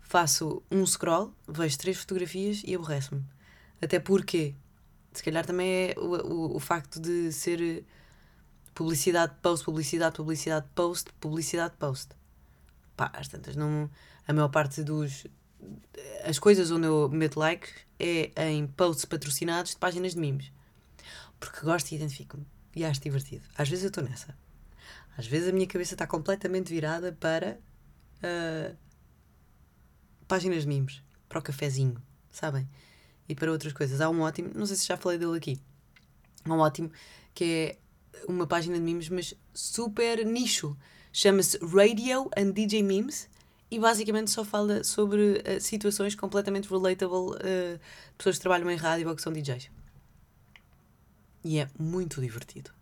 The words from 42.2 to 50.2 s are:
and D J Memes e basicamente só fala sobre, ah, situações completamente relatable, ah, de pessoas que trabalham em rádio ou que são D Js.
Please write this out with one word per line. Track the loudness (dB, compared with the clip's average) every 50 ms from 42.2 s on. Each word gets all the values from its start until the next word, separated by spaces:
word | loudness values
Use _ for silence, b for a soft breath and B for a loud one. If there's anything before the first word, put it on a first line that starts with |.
| 0 -2 0
and | 0 2 2
D | 2 2 0
J | 2 2 2 4
Memes | 4 4 2 0 -2 -4 -8 -10 -12 b b b b b b b _
e | -4 4
basicamente | 4 6 6 4 0 0 0 0 2 0
só | -2 -2 -4
fala | -2 0 2 2 4 2 2 0
sobre, | -2 2 2 2 4 6 6 6 6 6 4 2
ah, | -2 -2 -2
situações | -2 -2 -4 0 0 0 0 2 0 -2 -2
completamente | -4 -6 0 0 0 0 2 -2 -2 -2 0
relatable, | -2 2 2 2 2 2 0 0 0 0 -2 -2 -4 -4
ah, | -2 -2 0 0 0 -2 -6 -10
de | -14 -18 -20 -20 -20 -20 -18 _
pessoas | 2 2 2
que | 2 4
trabalham | 4 4 4 4 0
em | -2
rádio | 0 2 2 2 2 0 -2
ou | -4
que | -4 -4
são | -6 -4
D | -4
Js. | -4 -4 -4 -6 -6 -14 -20 -20 -20 -20 -20 -20 -20 -20 -20 -20